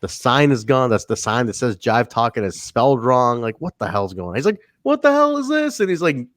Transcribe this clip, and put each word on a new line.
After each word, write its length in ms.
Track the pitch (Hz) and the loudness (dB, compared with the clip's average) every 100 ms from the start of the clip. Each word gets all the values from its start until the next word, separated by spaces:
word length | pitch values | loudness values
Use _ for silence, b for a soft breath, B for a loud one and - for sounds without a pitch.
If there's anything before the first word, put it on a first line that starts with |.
The 80 | 98 | -10
sign 420 | - - 127 147 | -4 2 4 4
is 140 | 131 | 2
gone. 260 | 110 131 127 | 2 2 2
That's 140 | 107 | 0
the 120 | - 113 | 0 -6
sign 300 | - 113 120 | -2 0 0
that 80 | |
says 220 | 101 123 101 | -2 -4 -2
Jive 320 | - 113 113 | 0 0 0
Talking 360 | - 117 113 | 0 -2 0
is 180 | 101 - | -6 -6
spelled 420 | - - 127 135 | -8 0 2 2
wrong. 360 | 117 127 123 120 | 2 2 2 0
Like, 200 | 117 113 | -4 -6
what 180 | 165 - | -10 -8
the 100 | 104 | -4
hell's 260 | 95 98 | -2 -4
going 160 | 92 87 | -6 -8
on? 40 | 90 | -2
He's 100 | 156 | -2
like, 140 | 214 b b | -4 b b
What 200 | - 285 | -2 2
the 100 | 294 | 2
hell 240 | 285 294 294 | 4 2 0
is 120 | 262 | -2
this? 320 | 302 302 - | -2 -2 -2
And 100 | 196 | -2
he's 120 | 175 | 0
like 240 | 170 139 120 | 0 -2 -6